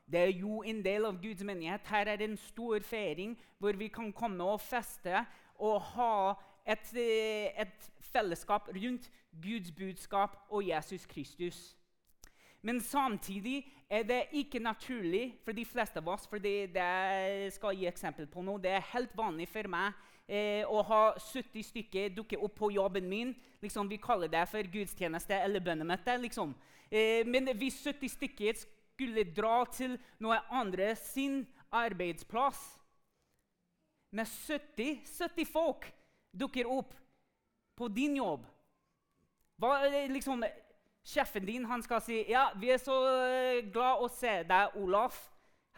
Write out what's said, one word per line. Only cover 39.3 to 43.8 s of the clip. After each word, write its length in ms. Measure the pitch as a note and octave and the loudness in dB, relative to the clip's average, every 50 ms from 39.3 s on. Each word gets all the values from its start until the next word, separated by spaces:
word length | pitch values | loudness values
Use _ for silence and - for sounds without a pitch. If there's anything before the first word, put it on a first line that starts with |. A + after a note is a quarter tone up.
| _ _ _ _ _ _ | _ _ _ _ _ _
hva 160 | - A#3+ C#4 C#4 C#4 | 4 4 4 6 4
er 100 | C#4 C#4+ | 4 4
det 140 | C#4+ C#4+ C#4 C4 | 4 2 2 -2
liksom, 300 | C4+ - C4+ C4+ B3+ A#3 F#3+ A#2 - - _ _ _ _ _ _ _ _ - | -2 -2 -2 -2 0 0 -2 -4 -6 -20 _ _ _ _ _ _ _ _ -2
sjefen 380 | - D4+ C4+ - - G#3+ F#3+ | 0 0 0 0 -2 -6 -4
din, 180 | F#3 A3+ B3 B3+ | -4 -4 -4 -4
han 180 | A3 B3 A#3+ G#3+ | -2 -4 -4 -2
skal 180 | - A#3+ A3+ A3 | 0 -2 -2 0
si, 180 | - A#3 A3 G#3+ - | 0 -2 -2 0 2
«Ja, 220 | A3+ B3+ C4+ B3 A#3 | 4 4 4 4 2
vi 140 | G3+ F#3+ B3 | -2 2 4
er 80 | B3+ B3+ | 4 4
så, 180 | B3+ C#4 C4 C4 C4 C4 | 4 2 2 4 4 4
eh, 560 | C4 B3+ B3+ B3+ B3+ B3+ B3+ B3+ B3+ A#3+ A#3 G#3 F#3 | 4 4 4 2 2 2 2 2 2 0 0 -2 -2
glad 300 | A3+ | 2